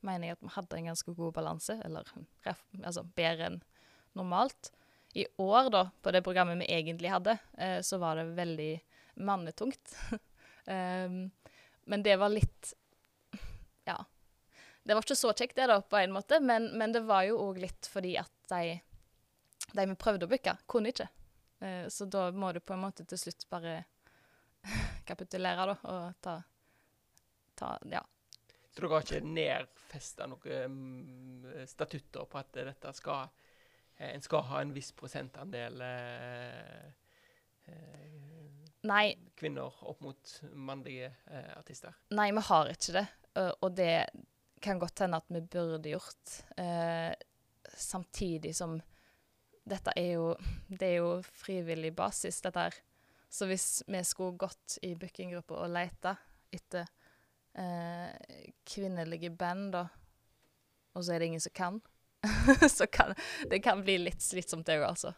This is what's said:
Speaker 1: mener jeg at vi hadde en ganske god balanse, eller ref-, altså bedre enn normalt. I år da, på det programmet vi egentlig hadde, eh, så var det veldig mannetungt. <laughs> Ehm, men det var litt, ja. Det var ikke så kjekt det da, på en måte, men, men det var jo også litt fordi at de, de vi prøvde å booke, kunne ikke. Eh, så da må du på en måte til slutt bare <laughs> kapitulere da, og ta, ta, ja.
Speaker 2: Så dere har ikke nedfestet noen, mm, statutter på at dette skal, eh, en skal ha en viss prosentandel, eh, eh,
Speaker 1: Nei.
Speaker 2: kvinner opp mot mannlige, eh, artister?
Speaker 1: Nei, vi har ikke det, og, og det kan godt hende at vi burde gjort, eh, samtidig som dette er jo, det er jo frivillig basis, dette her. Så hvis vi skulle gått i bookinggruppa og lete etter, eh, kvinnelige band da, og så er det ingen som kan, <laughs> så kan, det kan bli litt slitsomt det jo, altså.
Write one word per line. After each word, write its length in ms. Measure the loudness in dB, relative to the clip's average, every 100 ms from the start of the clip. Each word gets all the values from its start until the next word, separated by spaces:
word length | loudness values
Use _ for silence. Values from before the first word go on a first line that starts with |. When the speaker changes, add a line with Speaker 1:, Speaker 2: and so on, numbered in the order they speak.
Speaker 1:
mener 260 | -4 -4 -4
jeg 80 | -8
at 60 |
vi 100 | -8
hadde 220 | -8 -6 -6
en 80 | -4
ganske 280 | -6 -6 -4
god 160 | -4
balanse, 460 | -2 -4 -4 -4 -6
eller 220 | -6 -10 -10 -16 -18 _
ref-, 160 | -8 -8 _ -12
altså 180 | -8 -8
bedre 460 | -8 0 0 2 -4
enn 80 | -6 -12 _ -20 -20 _ -8
normalt. 540 | 0 2 2 0 -20 _ _ _ _ -6
I 80 | -6 -2
år 320 | 6 8 8
da, 100 | 6 4 0
på 120 | 4
det 80 | 4
programmet 380 | 4 4 4 2
vi 80 | 2
egentlig 420 | 0 0 -2 0
hadde, 240 | 2 4 2 -2 -6
eh, 220 | -2 0
så 160 | 0 0
var 160 | 0 0
det 120 | -2 -2
veldig 440 | -2 -2 -2 -4 _ -20 -20 -6
mannetungt. 800 | -2 0 -2 -4 -4 -4 -12 -10 -6
<laughs> 80 | -6 _ _ -20 -18
Ehm, 640 | -6 -2 -2 -2 -2 -4 -6 _ -20 -20 -20 _ -4
men 140 | 2
det 140 | 6 8
var 120 | 8
litt, 440 | 6 4 2 -14 -14 _ _ _ _ _ -10 -10 -10 -16 _
ja. 140 | -6 -6 -8 _ _ _ _ -20 -20 -18
Det 120 | 4
var 80 | 4
ikke 120 | 4
så 160 | 2 4
kjekt 220 | 4 2 2
det 100 | 8
da, 140 | 8
på 160 | 8 4
en 140 | 4
måte, 300 | 2 6 6
men, 320 | 8 6 4
men 180 | 0 2
det 100 | 2
var 200 | 6 6
jo 140 | 6 4
også 220 | 0 -2
litt 240 | -6 -8 -6
fordi 300 | -4 -2 -2
at 160 | -4 _ -4
de, 300 | -2 -2 -4 _ -20 _ _ _ _ _ _ -6
de 120 | 0 0
vi 80 |
prøvde 320 | 2 2 2 2
å 40 |
booke, 260 | 2 2 -2 0
kunne 240 | 2 2
ikke. 160 | -2 -6 -10 -20 _ _ _
Eh, 260 | -8 -6 -8
så 180 | -8 -2
da 220 | 0 0
må 200 | 0 -2
du 60 | -4
på 160 | -6
en 80 | -6
måte 240 | -6 -8 -10
til 120 | -8
slutt 280 | -8 -10 -8
bare 280 | -6 -6 -8 -10 _ _ _ _ _ _ _ -6
<laughs> 400 | -2 -2 -6 -10
kapitulere 600 | -10 -8 -4 -2 0 0
da, 100 | -2
og 360 | -6 -6 -8 -8
ta, 140 | -8 -8 -12 _ _ _ _ _ _ _ _ _ _ -10
ta, 180 | -6 -6
ja. 180 | -4 -6 -6 _ _ -20 _ _ _ -8
Speaker 2:
Så 60 |
dere 100 | 0
har 140 | 0 0
ikke 160 | -4
nedfestet 1040 | -4 -2 0 0 -4 -16 -18 -14 -14 -10 -12
noen, 460 | -10 -8 -6 -6
mm, 880 | -8 -12 -14 -16 -18 -18 -18 -16 -16
statutter 600 | -16 -8 -6 -6 -12 -12 -10
på 100 | -10
at 140 | -10
dette 380 | -10 -10 -10 -14
skal, 380 | -12 -4 -4 -6 _ _ _ _ _ _ _
eh, 100 | -12
en 100 | -10
skal 220 | -2 -2
ha 160 | 0 -4
en 140 | -4
viss 160 | -8 -12
prosentandel, 840 | -16 -12 -10 -10 -12 -10 -8 -8 -8
eh, 1120 | -10 -8 -10 -10 -10 -10 -12 -14 -16 -18 -20 -20 _ _ _ _ _ _
eh, 720 | -20 -20 -20 -20 -20 -20 -20 -20 -20 -20 -20 _
Speaker 1:
Nei. 340 | 4 6 6 2 -12
Speaker 2:
kvinner 400 | -8 -6 -4 -8 -10
opp 200 | -12 -12
mot 340 | -12 -14 -18 -18 -16
mannlige, 580 | -14 -10 -10 -10 -12 -12 -14
eh, 240 | -16 -14 -14
artister? 400 | -16 -18 -18 -18 -20 _
Speaker 1:
Nei, 180 | 2 2
vi 100 | 2
har 280 | 6 6 6
ikke 220 | 0 0
det, 120 | 0 -2 -8 _
og, 160 | -2 0 0
og 100 | -2
det 200 | 2 4 4 2 -6 -20 _ _ _
kan 160 | -2 0
godt 240 | -2 0
hende 160 | 0 0
at 80 | -2
vi 140 | -6
burde 480 | -4 -2 -2 -2 -4
gjort, 460 | -6 -8 -18 -16 -16 -14
eh, 600 | -6 -2 0 0 0 -2 -6 -10 _ _ _
samtidig 880 | -20 -10 -6 -6 -6 -4 -2 -2 -4
som 220 | -4 -4 -6 -8 _ _ _ _ _ _ _ -8
dette 240 | -4 -2
er 180 | 0 0
jo, 160 | 2 0 0 -4 -6 -8
det 200 | -2 2
er 140 | 2
jo 80 | 2 0
frivillig 680 | -4 -14 -6 -4 -2 -2 -2
basis, 440 | 0 0 0 -4 -2
dette 280 | -2 0 0
her. 80 | -2 _ _ _ _ _
Så 160 | -4 -2
hvis 300 | 0 0 -2
vi 140 | -2 -4
skulle 340 | -2 -2 -4 -2
gått 380 | -6 -6 -10 -8
i 100 | -6
bookinggruppa 640 | -6 -10 -10 -10 -8 -8 -6
og 140 | -2
lete 380 | -2 -2 -2 -4 -4 -10 -20 _
etter, 340 | -16 _ -6 -6 _ _ _ _ _ _
eh, 600 | -8 -6 -4 -6 -8 -10 -12 -18 -20 -20 -20
kvinnelige 720 | -12 -6 -4 -2 -4 -4 -6
band 380 | -2 -2 -2 -2
da, 80 | -2 -4 -8 -20 _ _ _ _ _ _ _ _
og 80 | -6
så 120 | -2 0
er 20 |
det 140 | 0
ingen 100 | -2
som 100 | -6
kan, 280 | -4 -4 -4 -12 _ _ _
<laughs> 480 | 0 6 8 12 10
så 160 | 10 2
kan, 240 | 6 4 4 -6 -6 0
det 80 | 2
kan 220 | 4 4
bli 160 | 4 4
litt 240 | 2 -2
slitsomt 440 | -2 -2 -4 -4 2
det 80 | 2
jo, 80 | 2
altså. 240 | 0 -6